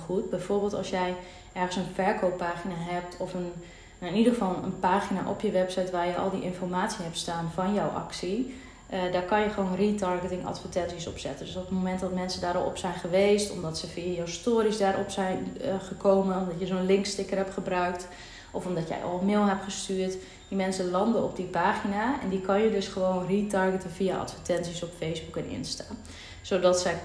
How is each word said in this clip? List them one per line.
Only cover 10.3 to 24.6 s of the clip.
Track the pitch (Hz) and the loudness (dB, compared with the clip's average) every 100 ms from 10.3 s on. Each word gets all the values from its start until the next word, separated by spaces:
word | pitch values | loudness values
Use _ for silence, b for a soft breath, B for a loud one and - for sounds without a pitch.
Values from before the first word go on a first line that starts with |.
| 180 - | -4 -4
advertenties | - - 185 175 170 - | -6 -4 -2 -2 -4 -8
op | - | -6
zetten. | 135 139 160 | -8 -8 -8
Dus | 175 | -8
op | |
het | 185 | -2
moment | 190 185 185 | 0 0 0
dat | 185 | -2
mensen | 180 185 - | -2 -2 -2
daarop | 175 180 175 - | 0 0 0 -2
zijn | 180 | -4
geweest, | - 170 185 202 208 208 | -4 2 4 6 6 2
omdat | 180 160 160 | -4 -4 -4
ze | 165 | -6
via | 170 180 | -6 -4
jouw | 175 170 | -2 -4
stories | - 240 226 220 208 | -2 2 4 4 4
daarop | 196 190 202 | 2 2 -2
zijn, | 202 185 185 190 - | -2 0 0 -4 -4
eh, | - 190 | -2 -2
gekomen, | - 190 202 190 190 185 | -4 2 6 6 6 2
omdat | 185 165 | 0 -2
je | 180 | -2
zo'n | 185 185 | 0 4
linksticker | 196 196 - 190 190 | 4 4 -2 -2 -2
hebt | 190 | -2
gebruikt | - 185 180 180 180 - B B B B | -4 -2 0 0 -2 -8 B B B B
of | - 180 | -6 -2
omdat | 170 160 | -2 -2
jij | - | -4
al | 175 180 | -2 0
een | 196 | 4
mail | 208 | 6
hebt | 202 196 | 4 2
gestuurd, | - - - 190 185 185 B B - | -2 -6 -2 0 0 -2 B B -4
die | 196 | 0
mensen | 190 190 180 | 0 0 0
landen | 185 220 208 | 2 4 4
op | - - | 0 -2
die | |
pagina | 180 170 190 220 202 202 233 285 | -2 2 2 2 0 0 0 0
en | 190 | -2
die | 190 | -2
kan | 190 202 | 2 4
je | 220 | 4
dus | 196 196 | 2 -2
gewoon | 190 185 185 180 | 0 2 2 2
retargeten | 202 208 190 190 190 175 | 2 2 2 2 0 -4
via | - 190 160 | -2 0 0
advertenties | - - - 175 | -4 -6 -2 0